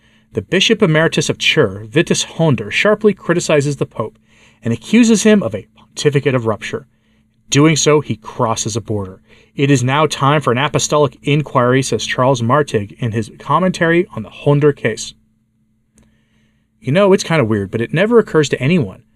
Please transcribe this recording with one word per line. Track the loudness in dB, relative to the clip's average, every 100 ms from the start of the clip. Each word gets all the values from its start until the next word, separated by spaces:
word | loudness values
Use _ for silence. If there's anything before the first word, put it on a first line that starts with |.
| _ _ _
The | -10
Bishop | -2 0 0 2
Emeritus | 2 2 2 0 -2
of | -2
Chur, | 0 2 0 -2 -4
Vitus | -2 0 -2
Honder, | -4 -2 0 0 -2
sharply | -2 0 2 2
criticizes | 0 -2 -2 0 0 0 -2
the | -6
Pope | -6 -10 -12 _ _ _ _
and | -6
accuses | -6 0 4 4 4
him | 4 2
of | 2
a | -6 -12 _
pontificate | _ -4 0 0 0
of | 0 -2
rupture. | -4 -8 -12 -14 _ _ _ _ _ _
Doing | 2 4 2
so, | 2 0
he | 0 -8
crosses | -10 -4 -2 -2 -6 -8
a |
border. | -6 -6 -8 -14 _ _ _ -2
"It | 0
is | 2
now | 0 0 -2
time | 0 0 0
for | 0
an | 0
apostolic | -2 -2 -2 0 0 -2
inquiry," | -4 -2 -2 0 2 0
says | 0 -4 -4
Charles | -2 0 0
Martig | 0 0 0 -4 -6
in | -6 -6
his | -4 -6 -10
commentary | -4 -2 -2 0 0 0 -2 -6
on |
the | -14
Honder | -6 0 2 2
case. | 0 -2 -6 -10 -18 _ _ _ _ _ _ _ _ _ _ _ _ _ _ _ _
You | -2
know, | 2 4
it's | 2
kind | 2 0
of | 0
weird, | -2 -2
but | -6
it | -4
never | -2 2 2
occurs | 2 0 0
to | 0
anyone | 0 0 -2 -8 _